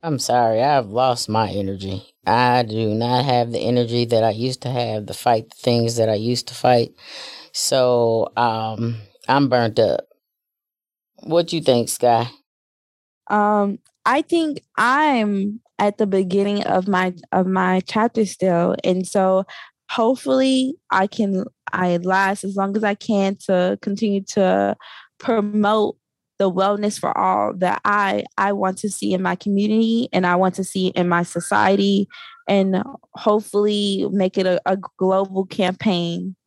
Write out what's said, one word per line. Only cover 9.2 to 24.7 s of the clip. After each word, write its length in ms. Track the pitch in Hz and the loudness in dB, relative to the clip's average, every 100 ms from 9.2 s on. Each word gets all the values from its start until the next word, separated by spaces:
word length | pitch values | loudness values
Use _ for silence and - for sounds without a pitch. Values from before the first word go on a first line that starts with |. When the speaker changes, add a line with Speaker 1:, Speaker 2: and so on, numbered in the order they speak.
| - | 0
Speaker 1:
I'm 200 | 135 139 | 2 4
burnt 320 | 123 113 113 | 2 2 2
up. 220 | 107 60 - _ _ _ _ _ _ _ _ _ _ _ | 2 0 -6 _ _ _ _ _ _ _ _ _ _ _
What 300 | - 160 170 | 0 0 2
you 80 | 165 | -2
think, 260 | 151 123 113 | 2 2 2
Sky? 400 | - 123 117 120 - _ _ _ _ _ _ _ _ - | 0 4 4 0 -8 _ _ _ _ _ _ _ _ -2
Speaker 2:
Um, 520 | 208 208 208 202 202 _ _ - | 0 2 2 0 -4 _ _ 0
I 180 | 262 | 0
think 380 | 311 339 311 285 _ - | 0 0 0 -4 _ -2
I'm 840 | 233 269 302 254 208 202 202 214 _ - | 0 2 2 2 0 -2 -4 -6 _ -2
at 180 | 208 202 | -2 0
the 100 | 214 | 0
beginning 560 | 190 185 196 202 202 | 0 0 0 0 -2
of 240 | - 185 190 | 0 0 0
my, 260 | 185 185 180 - | 0 0 -4 -4
of 160 | 190 185 | -2 0
my 340 | 190 185 185 - | 0 2 0 0
chapter 380 | 220 226 - 202 | 0 0 0 -2
still. 500 | - 185 170 175 - | 0 0 2 2 0
And 240 | - 185 180 | 0 -2 -2
so 380 | 208 190 190 190 - - _ - | 0 2 2 -2 -12 -20 _ -10
hopefully 880 | - 226 262 277 262 262 262 262 320 _ | -2 0 0 0 2 2 2 -2 -6 _
I 160 | 190 196 | 0 0
can, 380 | - 202 190 - _ - | 0 -2 -2 -6 _ -8
I 260 | 151 180 175 | -2 0 0
last 460 | 180 190 196 202 | 0 0 0 -2
as 140 | 196 196 | -6 -4
long 180 | 196 202 | -2 -2
as 80 | |
I 120 | 208 208 | -2 -4
can 420 | - 208 196 196 - | -2 0 0 -2 0
to 340 | 185 180 202 | 0 2 -2
continue 420 | - 202 220 196 196 | -4 -4 -2 -2 -2
to 440 | - 185 185 - | 0 2 2 0